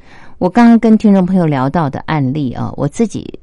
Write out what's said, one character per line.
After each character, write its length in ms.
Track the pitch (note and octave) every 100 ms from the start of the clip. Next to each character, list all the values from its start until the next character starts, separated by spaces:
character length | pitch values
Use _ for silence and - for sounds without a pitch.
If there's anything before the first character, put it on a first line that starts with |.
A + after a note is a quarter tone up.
| - - - -
我 120 | F3+
刚 180 | A#3+ A#3
刚 100 | A#3
跟 180 | A3+ A3
听 160 | A3
众 120 | G3 F3+
朋 100 | F#3+
友 100 | E3
聊 240 | C#3 C3+
到 200 | F3 D3
的 100 | -
案 320 | - D#3 C3
例 180 | D3 C3+
啊， 180 | - A#2 -
我 120 | C#3
自 200 | - A#3
己 320 | - - -